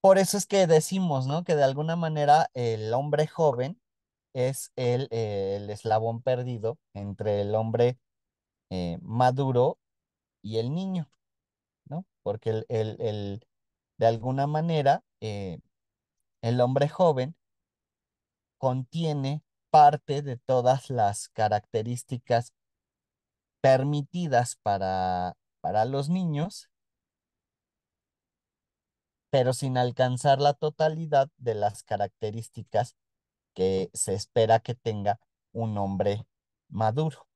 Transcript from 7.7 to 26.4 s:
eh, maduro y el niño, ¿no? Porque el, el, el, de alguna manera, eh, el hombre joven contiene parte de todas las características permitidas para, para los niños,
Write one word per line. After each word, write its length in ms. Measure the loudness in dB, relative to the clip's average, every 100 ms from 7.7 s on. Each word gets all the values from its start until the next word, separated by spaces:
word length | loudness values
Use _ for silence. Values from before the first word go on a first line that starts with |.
| 2 2 0 _ _ _ _ _ _ _
eh, 260 | -6 -6 -6
maduro 760 | -6 2 2 2 0 2 2 -2 _ _ _ _ _ _
y 160 | -6 -4
el 160 | -4
niño, 360 | -6 -6 -6 -8 _ _ _ _ _ _ _ -12
¿no? 200 | -12 -12 _
Porque 260 | -8 -6 -4
el, 160 | -4 -4
el, 280 | -4 -4 -4
el, 480 | -6 -6 -8 -10 _ _ _ _ _ 0
de 100 | 2
alguna 400 | 2 -4 -2 -2
manera, 560 | -2 -2 0 2 0 _ _
eh, 380 | -10 -8 -8 -10 _ _ _ _ _ _ _ _
el 180 | -2 2
hombre 280 | 2 2 0
joven 460 | 4 2 4 -4 -8 _ _ _ _ _ _ _ _ _ _ _ _
contiene 840 | -2 -2 -6 -4 -4 -2 -4 -6 _ _ _
parte 520 | 8 8 6 -6 -6
de 160 | -6 -10
todas 520 | 0 2 4 0 -2
las 400 | 0 0 -2 -12
características 1200 | -2 0 0 _ -6 -4 -8 -8 -12 _ -2 -2 _ _ _ _ _ _ _ _ _ _ _
permitidas 960 | 4 4 2 -2 -4 -6 0 0 0 -6
para, 760 | -4 -2 -2 -2 -2 -2 -4 -8 _ _
para 240 | -4 0 0
los 240 | -2 -2
niños, 600 | -2 -2 -4